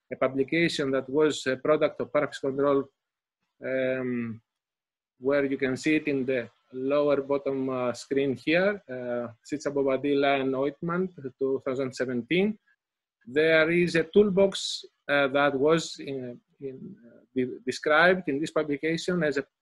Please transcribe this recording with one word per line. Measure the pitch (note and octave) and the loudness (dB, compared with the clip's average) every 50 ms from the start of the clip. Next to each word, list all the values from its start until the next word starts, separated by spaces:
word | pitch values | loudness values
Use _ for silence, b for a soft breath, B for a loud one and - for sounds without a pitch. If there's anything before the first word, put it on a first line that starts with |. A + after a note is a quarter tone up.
| _ - | _ -12
a | B2 | -4
publication | - C3+ C3 C3 C3+ C3 C3 D#3+ E3 E3+ D#3+ - - D3 C3+ C3+ | -2 -2 0 0 0 -2 0 2 2 2 2 0 -2 -2 0 0
that | C3 A#2+ - | -2 -2 -2
was | C3 D3+ D#3 D3+ C3+ - - | 0 2 2 2 2 0 -2
a | C3 C3 | -4 -4
product | B2+ - D3 D#3 D3+ D3+ D3 - - | -2 2 2 2 2 2 -2 -2 -4
of | - - | -8 -2
parafish | - D3 D3 C#3 - - | -2 -2 -2 -2 -6 -4
control, | - C#3 C3 C#3 C#3 C#3+ C#3 C#3 C#3 C#3 _ _ _ _ _ _ _ _ _ _ _ _ _ - C3 | -4 -4 -2 0 2 2 2 2 0 -2 _ _ _ _ _ _ _ _ _ _ _ _ _ -12 -8
um, | B2+ C3 C3 C3 B2+ C3 C3 B2+ B2+ B2 A#2+ A#2 A#2 A2 A2+ _ _ _ _ _ _ _ _ _ _ _ _ _ _ _ - | -6 -4 -2 -2 -2 -2 -2 -2 -4 -4 -4 -4 -6 -8 -12 _ _ _ _ _ _ _ _ _ _ _ _ _ _ _ -6
where | B2 C3+ C#3+ C#3+ C#3 | -2 0 0 2 2
you | C3+ C3+ C3 | 0 -2 -2
can | C#3 C3 C3 | -2 -2 -2
see | B2+ - D#3 D#3 | -2 0 0 0
it | D#3 D3+ D3 | 0 0 0
in | C#3+ C3+ B2+ | -2 -2 -2
the | B2+ C3+ B2 A#2 A2 _ _ _ _ B2+ | 0 -2 -2 -2 -6 _ _ _ _ -10
lower | B2+ C3 C3+ C#3+ D3 D3 D3 C#3 C#3 | -6 -4 0 2 2 4 4 2 2
bottom, | C3+ C3+ C#3+ C#3 C#3 C#3 C#3 C3+ C3 C3 | 0 0 -2 -2 -2 -2 -4 -2 -2 -2
uh, | C3 B2+ B2 A#2+ A#2 | -2 -2 -2 -2 -4
screen | - - - C#3 C3+ C#3 C#3 B2+ | -6 -6 -4 -2 0 0 0 -2
here, | A#2 - D3+ D#3+ F3 F#3 G3+ G#3 G3 _ - | -4 -2 0 0 2 2 0 0 -2 _ -12
uh, | B2+ B2+ B2 B2 A#2+ A#2+ A#2+ A2+ A#2 _ _ | -10 -10 -6 -6 -4 -4 -6 -8 -10 _ _
Sitsa | - D3+ C#3+ - | -8 -8 -4 -4
Bobadilla | D3 C#3 C#3+ C3+ C3+ C3+ B2+ C3 C#3+ C#3+ C#3 C#3+ C#3 C#3 C#3 | -4 -2 0 0 2 0 0 0 0 2 2 2 2 2 2
and | C3 C3+ C3+ | 0 0 0
Oitman, | C3 C#3 D3 C#3+ - E3+ E3+ E3+ F3+ F#3 F#3 - - C3+ C3 - - | 0 -2 -2 -4 -4 -6 -4 -2 -2 -2 -4 -6 -10 -14 -12 -8 -4
two | C3+ C3+ C3+ B2+ - | -2 -2 -2 -2 -2
thousand | C#3 B2+ B2+ C3+ C3 B2+ | -4 -4 -2 -4 -4 -2
seventeen. | - B2+ B2+ B2+ A#2+ A#2 - E3 F3+ G3 A3 G#3+ - _ _ _ _ _ _ _ _ _ _ _ _ _ | -4 -4 -2 -2 -4 -2 0 0 2 2 0 -2 -6 _ _ _ _ _ _ _ _ _ _ _ _ _
There | A2+ B2 D3 D#3 D#3+ D#3+ D#3+ D#3 D#3+ | -4 0 2 4 4 6 4 4 4
is | E3+ F3 F3 E3 - | 4 2 2 2 2
a | E3 D#3+ | 0 0
toolbox, | - - G3+ G#3+ G#3 F3+ F#3+ G3 G3 F#3+ - - - - - - - _ _ _ | 4 6 6 6 6 6 4 4 2 2 -2 -6 -6 -8 -10 -12 -16 _ _ _
uh, | - C#3+ C#3+ C#3+ C3 | -2 0 2 2 2
that | C3 C#3+ C#3+ D3 C#3 | 2 2 2 2 2
was | C3 C#3 D3+ E3 E3 D#3+ - - - | 2 4 4 4 4 2 -4 -12 -12
in, | D#3 C#3+ C3+ C3 B2+ B2 A#2+ - _ _ _ - C#3 | -10 -8 -8 -8 -8 -10 -12 -14 _ _ _ -14 -14
in, | C3+ C3 C3 A#2 A#2 - - - | -12 -12 -12 -16 -18 -18 -20 -20
uh, | - - - _ _ - | -20 -20 -20 _ _ -2
de-, | C3 B2+ B2 - - - | -2 -2 -2 -4 -8 -6
described | B2+ A#2+ - - D3+ D3+ D#3 E3 F3+ F#3+ F#3 F3+ - | -6 -6 -4 0 2 4 6 6 6 4 2 0 -4
in | C#3 C#3 | -2 -2
this | D#3+ D#3 | -2 -2
publication | - D#3+ D#3 D3+ C#3+ C3+ - D#3+ E3 E3 - - F3+ F3+ D#3 | 0 -2 0 0 -4 -4 -2 -2 -2 -2 -2 -2 -2 0 0
as | D3+ C3+ | 0 0
a | C#3+ C3+ _ _ _ | -2 -4 _ _ _